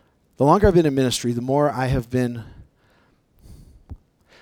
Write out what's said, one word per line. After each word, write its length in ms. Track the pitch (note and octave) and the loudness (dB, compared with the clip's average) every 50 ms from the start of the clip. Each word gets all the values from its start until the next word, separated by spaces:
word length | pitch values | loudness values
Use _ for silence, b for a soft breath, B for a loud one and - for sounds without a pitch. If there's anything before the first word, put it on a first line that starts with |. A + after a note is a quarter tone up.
| b b b b b _ _ - | b b b b b _ _ 0
The 60 | C3 | 2
longer 220 | C#3+ E3+ G#3 F#3 | 2 4 4 4
I've 80 | G3 E3+ | 4 4
been 120 | F3 D#3+ | 4 2
in 80 | D3 C3+ | 2 0
ministry, 380 | C3+ C3 B2 - - - A#2+ | 0 0 0 -2 -2 -4 -4
the 100 | A#2+ A#2 | -4 -4
more 280 | B2 C3 C3+ D3 D3 C#3+ | -4 -2 0 0 0 0
I 160 | - B2+ C3 | -2 -2 -2
have 220 | B2+ C3+ C3 A2+ A#2+ | -2 -2 -2 -4 -4
been, 240 | B2 B2+ B2 A#2+ A#2+ | -2 -2 -2 -2 -4
the 1600 | A#2 G2+ - - - - _ _ _ _ _ _ _ _ _ _ _ _ _ _ _ - - - - - - - - _ _ - - _ _ _ _ b b b b | -8 -14 -16 -20 -20 -20 _ _ _ _ _ _ _ _ _ _ _ _ _ _ _ -20 -20 -20 -20 -20 -20 -20 -20 _ _ -20 -20 _ _ _ _ b b b b